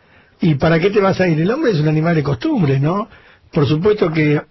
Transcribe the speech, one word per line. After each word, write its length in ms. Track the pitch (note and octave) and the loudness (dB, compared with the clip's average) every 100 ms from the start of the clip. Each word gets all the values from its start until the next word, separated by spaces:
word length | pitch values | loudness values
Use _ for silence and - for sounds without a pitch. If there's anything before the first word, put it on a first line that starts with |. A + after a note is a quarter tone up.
| _ _ _ - | _ _ _ -4
¿y 140 | E3+ C3+ | -2 0
para 240 | E3 E3 | 0 2
qué 80 | F#3+ | 2
te 100 | G#3 | 2
vas 200 | F#3+ F3+ | 0 0
a 60 | F3+ | 0
ir? 100 | D#3 | 0
El 100 | F3 | -2
hombre 220 | C4+ D4 | 0 0
es 80 | D#3 | 0
un 80 | D#3 | 0
animal 260 | D#3 E3 D#3+ | 0 0 0
de 80 | |
costumbre, 540 | C#3+ - D#4+ C4+ C#3+ C3+ | -2 -4 -2 0 0 0
¿no? 300 | D3 G3 A#3 - - _ _ | 0 -2 -6 -14 -20 _ _
Por 120 | D#3+ C#3+ | -2 0
supuesto 460 | D#3 G#3 G#3 F3 | 0 0 0 0
que 300 | D#3 D3+ D3+ - | 0 0 0 -4